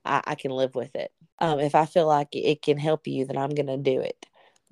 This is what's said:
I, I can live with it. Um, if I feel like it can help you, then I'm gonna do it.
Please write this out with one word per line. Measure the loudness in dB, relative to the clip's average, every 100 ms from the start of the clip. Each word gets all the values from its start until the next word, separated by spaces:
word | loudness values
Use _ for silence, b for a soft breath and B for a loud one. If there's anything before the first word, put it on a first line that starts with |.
I, | -2 -2 -2
I | -6
can | -6
live | -2 -2 -2
with | -8 -8
it. | -10 -12 _ -4
Um, | 0 2
if | 2 2
I | 4
feel | 2 4
like | 2 0
it | -2 0 0
can | 0 0
help | 0 -2 -2
you, | -4 -4
then | -4
I'm | -2
gonna | -2 -4 -2
do | 0 0
it. | -2 -8 -16 b b b _